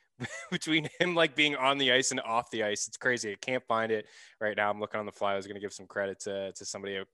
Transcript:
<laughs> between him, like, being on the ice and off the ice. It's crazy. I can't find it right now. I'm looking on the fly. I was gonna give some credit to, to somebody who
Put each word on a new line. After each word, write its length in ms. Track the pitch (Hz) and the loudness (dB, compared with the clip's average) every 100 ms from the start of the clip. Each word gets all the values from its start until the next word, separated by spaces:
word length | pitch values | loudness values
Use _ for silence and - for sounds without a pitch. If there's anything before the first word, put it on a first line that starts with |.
| _ _ | _ _
<laughs> 320 | 123 - - | -10 -10 -6
between 380 | 180 - 156 151 - | -6 0 0 0 0
him, 140 | 180 | 2
like, 220 | 170 165 135 | 4 2 4
being 200 | 151 143 | 2 4
on 220 | 131 139 | 2 4
the 140 | 135 | 4
ice 180 | 127 135 | 4 4
and 80 | 131 | 0
off 280 | 113 113 120 | 0 0 0
the 140 | 117 | 0
ice. 240 | 107 104 - | 0 0 -4
It's 100 | - | -2
crazy. 360 | 131 123 110 | 0 0 -2
I 20 | 98 | -6
can't 280 | - 127 - | -4 -4 0
find 240 | 113 113 | 0 0
it 160 | 110 104 - - _ | -2 -4 -16 -20 _
right 160 | 107 101 | -2 0
now. 140 | 104 | 0
I'm 80 | 104 | 0
looking 200 | 107 110 | -4 -4
on 60 | 104 | -6
the 60 | |
fly. 220 | - 101 | -4 -2
I 20 | 98 | 0
was 100 | 98 | -4
gonna 140 | 101 | -8
give 140 | 101 | -8
some 140 | - 92 | -10 -8
credit 320 | 104 98 95 | -4 -4 -4
to, 300 | - 98 98 | -6 -4 -6
to 120 | - 101 | -8 -10
somebody 300 | 101 98 98 | -8 -6 -6
who 80 | 95 | -8